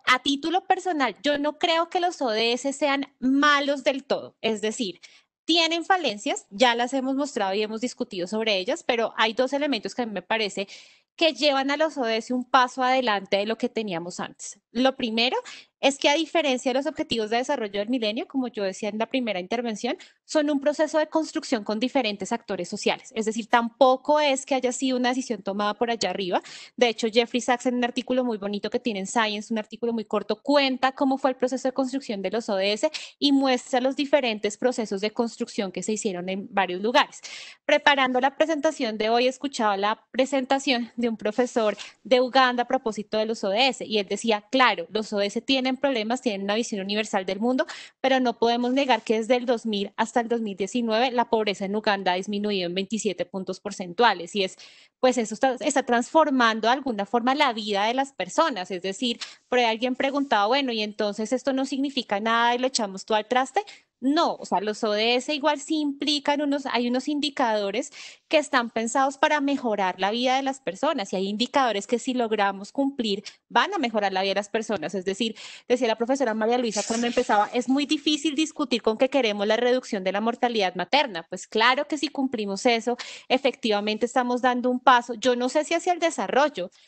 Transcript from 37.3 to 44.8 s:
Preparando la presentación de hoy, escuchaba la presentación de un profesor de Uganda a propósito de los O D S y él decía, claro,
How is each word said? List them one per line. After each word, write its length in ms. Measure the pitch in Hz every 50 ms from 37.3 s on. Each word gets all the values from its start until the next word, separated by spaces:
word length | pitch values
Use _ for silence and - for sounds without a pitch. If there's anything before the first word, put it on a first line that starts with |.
| - - - - - _ _
Preparando 560 | - 294 294 - 302 285 277 262 254 254 254
la 160 | 254 277 277
presentación 640 | - 311 302 330 294 269 320 302 - 269 220 214 208
de 100 | 214 220
hoy, 200 | 233 240 247 254
escuchaba 480 | 262 - - 185 - - 220 214 202
la 280 | 196 202 208 220 - _ _
presentación 800 | - 233 269 262 285 269 254 - 277 277 - 285 254 240 240 226 -
de 120 | - 233 233
un 80 | 226
profesor 600 | - 202 208 208 - 247 240 - 240 220 208 202 - - - - _
de 180 | - 208 254 247
Uganda 440 | 254 247 226 262 262 247 247 240 240
a 40 | -
propósito 500 | 262 262 - 220 208 220 202 - - 214
de 80 | 220
los 180 | 220 226 - -
O 60 | 196
D 180 | 190 220 269 262
S 160 | 233 - -
y 140 | - 214 208
él 80 | 196 -
decía, 360 | 202 208 - 226 208 208 - _
claro, 360 | - 269 254 233 202 175